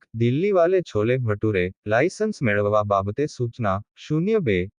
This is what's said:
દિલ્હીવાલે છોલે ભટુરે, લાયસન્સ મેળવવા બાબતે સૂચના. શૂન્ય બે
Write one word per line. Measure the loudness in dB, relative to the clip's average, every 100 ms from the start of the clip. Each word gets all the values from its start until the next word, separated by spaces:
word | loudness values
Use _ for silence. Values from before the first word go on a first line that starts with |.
| -8
દિલ્હીવાલે | -2 0 2 2 2 4 2
છોલે | 0 -2 0 0
ભટુરે, | -2 -2 0 0 -2 -4 -2
લાયસન્સ | 0 0 -2 -4 -2
મેળવવા | 0 2 2 2
બાબતે | 2 0 0 -4 -4
સૂચના. | -4 -6 -4 -4 -4 -6 -16
શૂન્ય | -4 -2 0 0
બે | 2 0 -2 -8